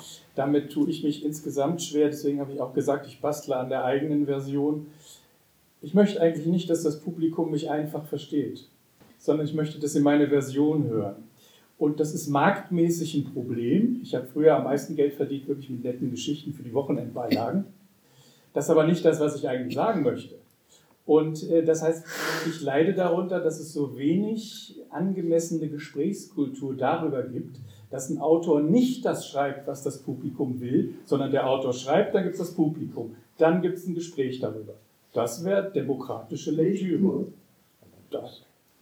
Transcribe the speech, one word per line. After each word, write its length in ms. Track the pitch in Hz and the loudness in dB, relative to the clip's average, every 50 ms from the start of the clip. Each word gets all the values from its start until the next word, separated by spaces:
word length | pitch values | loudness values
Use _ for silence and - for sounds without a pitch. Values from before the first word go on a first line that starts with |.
| - - - - - _ _ | -16 -18 -20 -20 -20 _ _
damit 380 | - 135 143 147 147 147 - - | -4 0 2 2 0 0 0 0
tue 160 | - 156 170 | 0 0 0
ich 160 | 156 - - | 0 -2 -2
mich 200 | 147 139 - - | -4 -2 -2 -4
insgesamt 580 | 147 151 - - 156 135 139 139 151 170 170 - | -6 -6 -6 -8 -6 -2 -2 0 0 0 -2 -4
schwer, 260 | - 147 147 151 143 | -2 2 2 2 2
deswegen 320 | 147 - - 143 143 143 | 2 0 -2 -2 -2 -2
habe 120 | 139 131 139 | -4 -6 -6
ich 80 | 139 | -6
auch 140 | 127 127 - | -6 -4 -2
gesagt, 320 | 151 127 143 139 143 - | -2 0 0 0 -2 -4
ich 140 | - - - | -8 -10 -6
bastle 360 | - 143 151 - - 147 135 | -4 -4 -4 -4 -4 -2 -2
an 120 | 127 127 127 | -2 -2 -2
der 160 | 135 131 127 | -2 -2 0
eigenen 420 | 127 135 139 151 156 151 147 143 | 0 0 0 0 0 0 0 0
Version. 600 | 139 139 139 135 139 139 143 143 147 151 151 151 - - - - - - - _ _ _ _ _ _ _ _ _ _ _ _ - | 0 0 -2 -2 -2 -2 0 0 0 0 -2 -4 -10 -16 -20 -20 -20 -20 -20 _ _ _ _ _ _ _ _ _ _ _ _ -8
Ich 120 | 147 165 | 2 4
möchte 260 | 196 208 202 - - | 6 6 6 4 2
eigentlich 260 | 170 165 165 165 151 | 2 2 2 0 0
nicht, 220 | 165 180 180 - - | 0 0 2 2 0
dass 140 | 165 160 160 | 0 0 0
das 180 | 156 147 - | 0 -2 -2
Publikum 500 | - 185 165 165 160 160 160 - 165 156 | -6 -10 -4 -2 -2 0 0 0 -2 -2
mich 200 | 151 147 160 160 | -2 -2 -2 -2
einfach 340 | 147 151 151 151 - 151 151 | -2 -2 -2 -4 -6 -8 -8
versteht, 600 | - - 131 - - 160 147 127 - - - - - _ _ _ _ _ _ - - _ _ | -6 -8 -8 -6 -4 -2 -2 -2 -2 -6 -10 -14 -20 _ _ _ _ _ _ -20 -20 _ _
sondern 280 | - - 147 156 151 | 0 0 0 0 0
ich 80 | 135 - | -2 -2
möchte, 240 | 156 151 151 - - | -2 -2 -2 -4 -4
dass 140 | 151 143 - | -4 -2 2
sie 80 | 151 | 4
meine 280 | 143 143 147 147 147 131 | 4 6 6 6 4 4
Version 560 | 143 139 131 127 131 139 147 151 156 151 135 | 4 2 2 0 0 2 2 4 4 2 0
hören. 320 | 120 113 110 101 98 101 - - - _ _ _ _ _ _ _ _ _ - | 0 0 -2 -2 -2 -6 -10 -16 -20 _ _ _ _ _ _ _ _ _ -2
Und 220 | 160 147 147 160 | 0 0 2 0
das 120 | 156 151 151 | 0 -2 -2
ist 160 | 139 - 143 | -4 -4 0
marktmäßig 840 | 139 139 147 185 196 - - - 180 170 165 170 170 170 160 - - | 2 4 4 4 2 2 -2 -2 0 2 4 2 2 0 -2 -2 -2
ein 180 | 143 135 - - | -2 -4 -4 -4
Problem. 680 | 135 117 - 123 120 117 120 151 190 226 254 - - - | -6 -6 -4 -4 -2 0 2 2 4 4 2 0 -2 -4
Ich 120 | - - | -4 -4
habe 120 | 127 127 | -6 -6
früher 300 | - - 151 151 160 147 | -4 -2 4 6 6 6
am 80 | 131 127 | 6 4
meisten 320 | 123 139 147 - - 160 | 0 0 -2 -2 -2 0
Geld 180 | 151 143 143 - | 2 2 2 2
verdient, 320 | - 139 - 139 139 - | -2 -4 -4 -4 -6 -4
wirklich 240 | - - 135 - - | -6 -6 -6 -6 -8
mit 140 | 127 117 120 | -8 -6 -6
netten 260 | 123 123 - 135 123 | -6 -4 -4 -4 -4
Geschichten 420 | 117 - - - 147 - - 151 - | -4 -4 -4 -4 -6 -6 -6 -10 -10
für 80 | - 123 | -10 -10
die 120 | 120 113 | -6 -4
Wochenendbeilagen. 920 | 131 135 - 151 120 120 113 - 123 123 113 - 110 113 120 151 196 196 - - - _ _ _ _ _ _ _ _ - - _ _ _ _ - | -2 -2 0 -2 -4 -4 -6 -8 -6 -2 0 0 0 0 0 -2 -2 -2 -4 -8 -20 _ _ _ _ _ _ _ _ -20 -20 _ _ _ _ -4
Das 120 | 143 143 | -2 0
ist 60 | - | 4
aber 160 | 165 156 151 | 4 6 6
nicht 180 | 160 180 170 - | 6 4 4 4
das, 160 | 165 151 151 | 4 4 4
was 160 | 151 147 - | 2 0 0
ich 120 | - 151 139 | -2 -2 -2
eigentlich 260 | 127 127 - - - | -2 -2 -4 -4 -2
sagen 280 | 139 175 220 226 170 143 | 0 0 0 2 2 2
möchte. 320 | 240 - 131 - - - - - _ _ _ _ _ _ _ _ _ _ _ _ | 0 0 -2 -4 -12 -16 -20 -20 _ _ _ _ _ _ _ _ _ _ _ _
Und, 420 | - 151 156 156 156 156 156 - - | 4 4 6 4 4 -2 -4 -2 2
äh, 140 | 165 165 165 | 4 4 6
das 180 | 160 156 156 160 | 4 4 2 2
heißt, 220 | 160 165 - - - - - - 160 156 160 156 | 0 0 0 -4 -10 -8 -6 -4 -4 -2 -2 -2
ich 140 | 165 160 - | -4 -4 -4
leide 320 | 147 135 135 147 165 185 190 | -2 0 2 4 4 4 4
darunter, 480 | 185 180 175 165 180 190 180 190 175 | 2 2 2 2 2 0 0 0 0
dass 180 | 170 160 - - | 0 0 -2 -2
es 140 | 151 - - | -6 -8 -4
so 240 | 151 143 127 120 | -4 -4 -4 -2
wenig 800 | 123 135 151 170 196 208 214 226 226 - - - - - - - - - - | 0 2 2 4 4 2 0 -2 -4 -6 -8 -12 -16 -16 -16 -18 -20 -16 -10
angemessene 800 | - 151 180 196 190 185 170 165 165 165 165 - 170 160 156 147 | -6 -2 -2 0 0 0 0 2 2 2 2 0 -2 -4 -2 -4
Gesprächskultur 1040 | 147 147 - - - 135 147 185 202 - - - - 160 143 127 - - 139 135 127 | -6 -8 -10 -8 -4 -2 -2 -2 -2 -4 -8 -8 -4 -2 -2 -2 -4 -6 -6 -6 -4
darüber 460 | - 131 135 160 165 160 156 139 127 117 | -2 0 0 0 0 0 -2 -2 -2 -4
gibt, 340 | 127 123 120 - - - - - - - - - - | -4 -6 -8 -10 -10 -12 -16 -18 -18 -18 -20 -16 -12
dass 200 | 131 131 - - | -10 -8 -6 -4
ein 80 | - 123 | -4 0
Autor 420 | 139 151 165 170 165 170 151 147 | 4 4 4 6 6 4 4 4
nicht 440 | 147 156 190 254 254 254 - - - | 4 6 6 6 6 4 2 0 -2
das 220 | 196 - - - | -2 -2 -2 -6
schreibt, 400 | - - 139 143 139 139 - - | -6 -2 -2 -2 -2 -2 -6 -8
was 160 | - 139 - - | -8 -8 -6 -6
das 160 | 143 139 - | -6 -8 -6
Publikum 600 | - - 131 - - - - - 143 127 123 127 | -8 -8 -8 -6 -6 -6 -4 -4 -4 -4 -4 -4
will, 340 | 123 120 131 190 180 - - - - | -2 0 2 2 2 0 -2 -10 -4
sondern 240 | - 147 139 135 131 | 0 0 0 2 2
der 180 | 135 135 127 131 | 2 2 2 2
Autor 240 | 131 135 131 123 120 | 2 2 2 0 -2
schreibt, 420 | - - 135 147 185 208 - - | -2 0 2 4 4 4 4 2
dann 100 | 208 - | 0 0
gibt's 140 | 175 - - | 0 -2 -4
das 140 | 180 170 - | -6 -4 0
Publikum, 640 | - 160 151 - - 127 104 - 123 113 110 - - - _ _ - | 0 2 2 0 -2 -6 -8 -8 -8 -10 -10 -12 -16 -20 _ _ 4
dann 240 | 160 160 170 180 175 | 4 6 6 4 2
gibt's 240 | 175 - - - | 0 -2 -4 -6
ein 80 | 185 170 | -6 -6
Gespräch 440 | 170 165 - - 139 135 127 127 123 | -6 -6 -6 -4 -2 -2 -2 -2 -4
darüber. 360 | 123 110 107 110 107 101 - - _ _ _ _ _ _ - | -6 -6 -6 -8 -12 -14 -16 -20 _ _ _ _ _ _ -2
Das 320 | - 113 120 - 180 170 | -2 -2 0 -2 -4 -2
wäre 280 | 185 196 196 190 - - | 0 0 0 0 0 -2
demokratische 800 | 151 131 123 135 - - - 110 98 - - - 139 - 165 151 | -2 0 0 -2 -4 -4 -8 -10 -10 -8 -10 -10 -6 -4 -2 0
Lektüre. 760 | 160 165 190 202 - 190 185 165 - 196 190 - - - - - - _ _ _ _ _ _ _ _ _ - _ - - _ | 2 2 2 2 2 0 0 2 2 2 2 2 0 -4 -6 -10 -14 _ _ _ _ _ _ _ _ _ -20 _ -20 -12 _
Das, 320 | - - - 120 - - - _ _ _ _ _ _ _ | -8 -8 -8 -10 -14 -20 -20 _ _ _ _ _ _ _